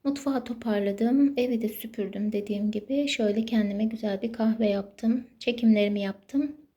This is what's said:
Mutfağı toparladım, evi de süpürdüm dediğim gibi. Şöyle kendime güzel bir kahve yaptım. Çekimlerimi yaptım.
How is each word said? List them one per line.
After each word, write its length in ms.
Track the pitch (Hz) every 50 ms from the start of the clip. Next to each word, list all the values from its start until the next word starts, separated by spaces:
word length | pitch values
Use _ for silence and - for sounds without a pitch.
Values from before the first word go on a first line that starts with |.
| -
Mutfağı 400 | 277 285 - - 277 269 247 247
toparladım, 880 | - 240 226 - 226 208 202 202 202 202 202 226 240 269 277 285 277 -
evi 260 | 254 247 247 240 220
de 60 | 226 214
süpürdüm 640 | - - - 220 - - 202 190 - 196 208 214
dediğim 380 | 214 202 202 - 202 202 214 208
gibi. 380 | 214 208 - - 269 285 285 277
Şöyle 360 | - - 220 208 208 226 220
kendime 400 | - 233 220 208 202 196 202 220
güzel 380 | 226 226 - - 208 196 196
bir 100 | - 226
kahve 360 | 226 - 220 226 220 226 220 208
yaptım. 580 | 196 202 196 - - - - 226 240 262 - - _ _
Çekimlerimi 640 | - 247 233 233 233 226 220 208 208 202 202 202
yaptım. 560 | 196 196 196 - _ - - 277 302 285 294 - - _ _